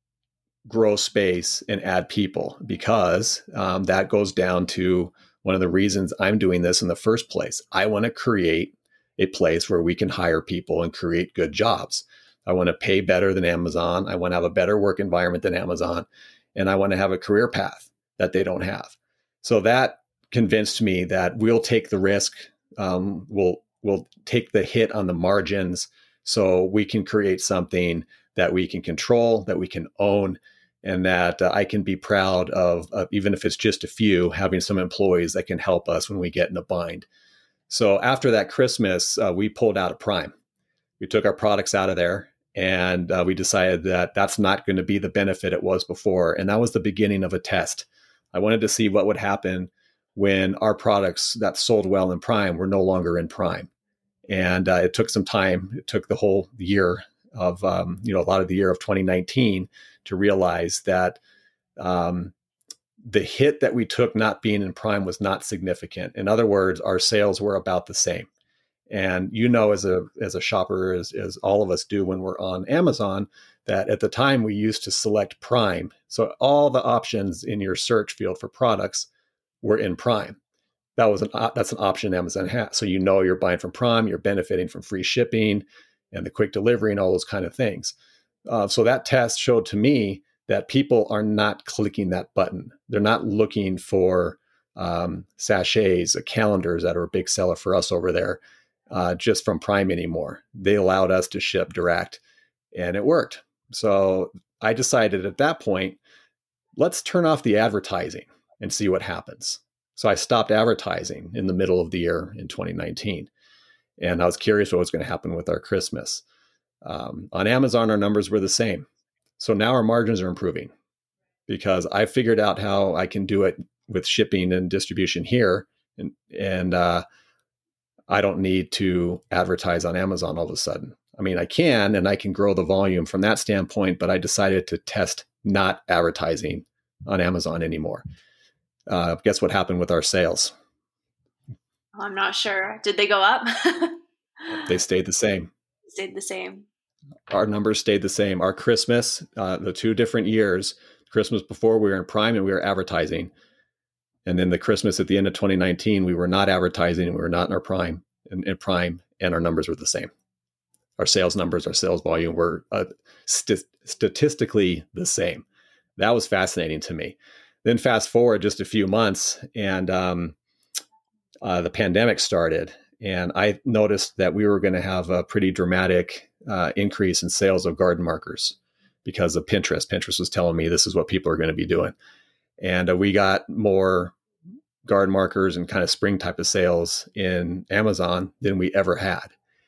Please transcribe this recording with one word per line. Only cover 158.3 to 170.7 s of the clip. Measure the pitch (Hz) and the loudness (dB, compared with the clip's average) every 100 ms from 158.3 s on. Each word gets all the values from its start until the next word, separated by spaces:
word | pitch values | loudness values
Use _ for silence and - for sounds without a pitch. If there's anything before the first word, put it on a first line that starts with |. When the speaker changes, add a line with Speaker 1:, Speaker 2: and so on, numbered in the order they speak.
Speaker 1:
in, | 92 92 | -8 -6
in | 92 | -6
Prime, | - 90 87 87 _ _ | -2 -2 -2 -6 _ _
and | 92 | -2
our | 85 | 0
numbers | 85 82 80 | 0 -2 -4
were | |
the | 80 - | -4 -4
same. | - - - _ _ _ _ _ _ _ - | -4 -6 -14 _ _ _ _ _ _ _ -4
Our | - | 0
sales | 101 90 | 2 2
numbers, | 98 87 85 85 | 0 -2 -2 -2
our | |
sales | - 92 87 | -2 0 0
volume | 82 82 82 | 0 0 0
were, | 82 85 80 - | 0 0 -2 -6
uh, | 104 92 - _ _ - | -4 -4 -10 _ _ -4
st-, | - - 101 - _ | -4 0 -2 -2 _
statistically | - - 104 - 147 - 110 107 92 82 - | -16 -2 -2 2 0 0 -2 2 2 0 -6
the | 92 87 | -8 -4
same. | - 90 76 - _ _ _ _ - | -2 -2 -4 -14 _ _ _ _ -2
That | 101 | 2
was | 120 - | 2 2
fascinating | 98 92 - 80 78 | 0 0 -2 -4 -4
to | - | -6
me. | 82 78 - _ - _ _ | -8 -10 -12 _ -20 _ _
Then | 120 120 | 0 2
fast | 131 110 - | 2 0 2
forward | 117 120 107 | 4 4 4
just | 104 - | 0 -2
a | |
few | 95 110 95 | -2 0 2
months | 107 110 92 - - - | 2 2 0 -4 -6 -10
and, | 117 98 95 92 | -6 -4 -2 -2
um, | 92 92 87 85 - _ _ _ | -2 0 -2 -6 -10 _ _ _